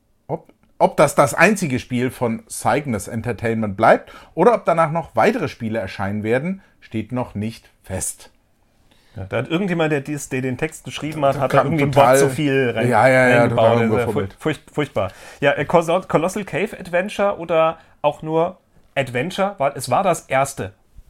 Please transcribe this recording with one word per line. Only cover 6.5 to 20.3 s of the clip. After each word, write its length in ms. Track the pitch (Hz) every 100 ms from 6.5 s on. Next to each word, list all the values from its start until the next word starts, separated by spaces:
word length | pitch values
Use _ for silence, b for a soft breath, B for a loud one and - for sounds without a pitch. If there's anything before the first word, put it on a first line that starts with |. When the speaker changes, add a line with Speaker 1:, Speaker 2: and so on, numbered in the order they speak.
| 190 b b
Speaker 1:
steht 320 | - 110 107
noch 220 | 123 120
nicht 360 | 101 107 113 _ _
fest. 480 | - 92 - - - _ _ _ _ _ _ b b -
Speaker 2:
Ja, 80 |
da 140 | 95 107
hat 100 | 135
irgendjemand, 420 | 160 196 170 156
der 120 | 147
dies, 260 | 139 147 -
der 140 | 131
den 160 | 131 123
Text 260 | 156 -
geschrieben 400 | - - 147 156
hat, 120 | 139 135
Speaker 1:
Da 40 |
Speaker 2:
hat 120 | 131
da 40 | 139
Speaker 1:
kam 100 | 135
Speaker 2:
irgendwie 160 | 160
ein 80 | 139
Speaker 1:
total 280 | 139 135 135
Speaker 2:
Wort 100 | 139
zu 60 | 131
viel 340 | 147 135 127
rein, 180 | 110 123
Speaker 1:
Ja, 200 | 113 127
ja, 200 | 131 127
ja, 100 | 120
Speaker 2:
reingebaut. 240 | 120 120
Speaker 1:
total 80 | 113
Speaker 2:
Das 80 | 117
ist 0 |
ja 160 | 113 113
Speaker 1:
umgefummelt. 400 | 113 107 98 -
Speaker 2:
furch-, 180 | 156 147
furch-, 160 | -
furchtbar. 380 | - 147 117 92 B B B
Ja, 120 | 143
äh, 120 | 139
Colossal, 380 | 147 175 170 180
Colossal 420 | - 151 170 214
Cave 340 | 196 151 202 -
Adventure 600 | 180 175 202 - 202 -
oder 400 | 170 165 160 160 b b
auch 180 | 147 147
nur 380 | 156 160 175 - _ _ _
Adventure, 600 | - 127 120 165 196 190 202
weil 160 | 139
es 160 | 135 123
war 140 | 131
das 220 | 196 151
erste 480 | -